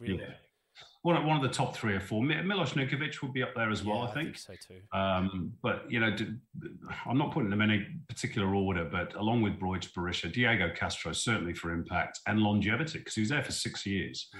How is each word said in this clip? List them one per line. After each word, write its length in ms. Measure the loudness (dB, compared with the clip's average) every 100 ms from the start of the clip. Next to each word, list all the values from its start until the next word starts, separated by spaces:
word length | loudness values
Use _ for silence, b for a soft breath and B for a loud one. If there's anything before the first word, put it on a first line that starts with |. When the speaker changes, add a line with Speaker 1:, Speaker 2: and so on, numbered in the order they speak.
Speaker 1:
really. 180 | -4 -4
Speaker 2:
Yeah. 140 | -4 -14 _ _ _ -20 B B
One, 220 | 2 4 4
one 100 | 4
of 60 |
the 80 | 2
top 260 | 0 -2 0
three 180 | 0
or 60 | 0
four. 220 | 0 0
Mi-, 160 | 2 2
Milos 300 | 2 0 2
Ninkovic 480 | 0 0 0 -2 -4
would 120 | -4
be 80 | -2
up 120 | -2
there 160 | 0 0
as 140 | 0
well, 140 | 0 0
Speaker 1:
Yeah, 60 |
Speaker 2:
I 20 | -2
think. 140 | -4 -6
Speaker 1:
I 20 |
think 60 | -8
so 160 | -12 -16 -16
too. 240 | -18 -4 0
Speaker 2:
Um, 540 | 2 4 2 0 -4 -2
but, 220 | -2 -2 -2
you 120 | 2
know, 100 | 2
d-, 240 | 2 -2 -6 -12 -12 -12 -12 -10 -8 0
I'm 120 | 2
not 120 | 2
putting 200 | 0 2
them 100 | 4
in 100 | 4
any 160 | 4 0 -8 -10
particular 480 | -6 -4 0 2 4
order, 280 | 2 0 0
but 280 | -2 -4
along 280 | -2 2 4
with 180 | 4 2
Broich, 320 | 0 -2 -4
Berisha, 400 | -4 -2 -2 -2
Diego 380 | 2 4 4 2
Castro, 380 | 0 -4 -2 -4
certainly 400 | -2 0 0 0
for 180 | -4 -4
impact 480 | -4 -2 -2 -2 -4 0
and 140 | 2
longevity, 600 | 4 4 4 2 -2 -6
'cause 140 | -4
he 60 | 0
was 80 | 2
there 160 | 2
for 80 | 0
six 320 | -2 -4 -4
years. 460 | -2 -2 -2 -6 -12 -12